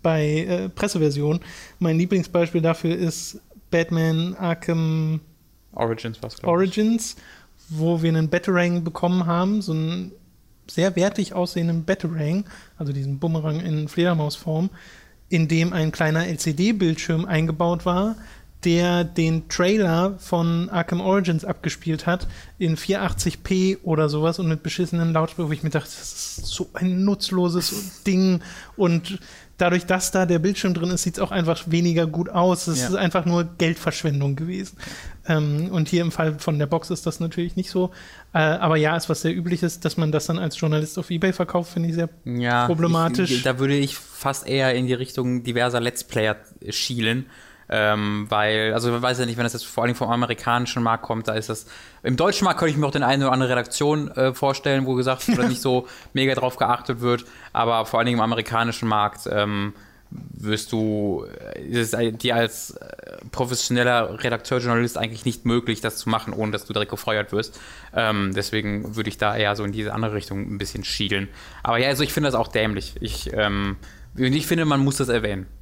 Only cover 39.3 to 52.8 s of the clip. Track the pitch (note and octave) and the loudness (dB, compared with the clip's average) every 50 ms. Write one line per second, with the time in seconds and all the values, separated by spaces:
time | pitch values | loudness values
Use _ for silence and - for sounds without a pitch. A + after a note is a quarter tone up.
39.3 | E3+ F3+ E3 F3 F3+ E3+ F3+ E3+ - - - E3 - - D#3+ D3+ D#3 D3+ - - | 0 0 0 -2 0 0 0 -2 -2 -2 -4 -2 0 0 0 2 2 0 0 0
40.3 | E3 F3+ F3+ D3+ - - E3+ D#3 D3+ D3+ D#3 D#3 - F#3 E3 - F3+ E3 F3+ F#3+ | -2 -2 -2 -4 -2 -2 0 2 2 2 0 -2 -6 -8 -6 -4 -2 2 2 0
41.3 | F3+ - F3 - - F3 E3+ - - F3 E3 E3+ D#3+ E3+ E3+ E3 - - - B2 | 2 0 -2 0 0 -2 -2 -2 -4 -2 -2 0 0 0 -2 -2 -4 -10 -8 -4
42.3 | B2 A#2+ A#2+ A#2+ B2 A#2+ A#2+ B2 F3 D#3+ E3+ E3 E3 E3 E3 E3 - - F#3 D#3 | -2 0 2 2 4 4 4 4 4 2 4 4 4 4 2 2 2 2 2 2
43.3 | C3 B2 B2 C3 B2+ B2+ C3+ C#3 C#3+ C#3+ C#3 C#3 - - - - - - - C#3 | 2 2 2 0 2 2 2 2 4 2 2 0 -2 -10 -14 -16 -16 -4 -4 -4
44.3 | C3+ - - - C3 C3+ C3+ C3 B2 B2 B2+ B2+ B2+ A#2+ B2+ B2+ - C3 B2 B2 | -4 -2 -4 -2 0 2 2 2 2 2 2 0 0 -2 -2 -4 -4 -2 0 0
45.3 | B2 B2 A#2+ B2 A#2 A#2+ A#2+ B2 A#2+ A#2+ A#2 B2 A#2+ - - - - A#2+ G#2+ G#2+ | 0 -2 -2 -2 0 2 2 2 2 0 0 0 -2 -4 -12 -4 -2 0 2 2
46.3 | G#2+ - - - - - - G2+ - - - - B2 A#2+ A2+ A2 A#2 B2+ C3 - | 0 -2 -8 -20 -20 -14 -12 -8 -6 -4 -4 -4 -2 0 0 2 0 0 -4 -8
47.3 | - - - - - - - - - A2 G#2+ G#2+ G#2+ G#2 G#2 G#2 G#2 G#2 G#2 G#2 | -16 -20 -20 -20 -20 -20 -8 -2 0 2 4 4 2 2 0 0 -2 -2 -2 0
48.3 | A2 G#2 G#2 G#2+ A2 A2 A2 A2 G#2+ A#2 A#2 A#2+ A#2+ A#2+ B2 B2+ B2+ B2 B2+ A#2+ | 0 2 2 2 2 2 2 2 0 0 0 0 0 0 0 0 0 0 -2 -2
49.3 | A2+ A#2+ A#2+ A#2 - A#2 - - - - A#2 A#2+ A#2+ - B2+ A2 A#2 A#2+ A#2+ A#2 | -2 -2 -2 -2 -2 -6 -10 -6 -2 0 0 0 0 0 0 0 2 0 0 -2
50.3 | A#2 - - B2 A#2 A#2+ B2 - - B2+ A#2 A2+ A2+ A2+ - - A#2 A2 A2 - | -2 -4 0 0 0 0 0 -2 -2 0 2 0 0 0 -2 -6 -6 -4 -2 -4
51.3 | G#2+ A2 G#2+ - A2 G#2+ - - - - - - - - - C3 B2+ B2 E3 G3+ | -4 -4 -4 -4 -8 -8 -8 -16 -20 -20 -20 -20 -20 -6 -2 -2 0 2 2 2
52.3 | - - G3+ F#3 D#3+ - F3 D#3+ C#3+ D3 | 2 2 2 2 2 2 2 2 2 2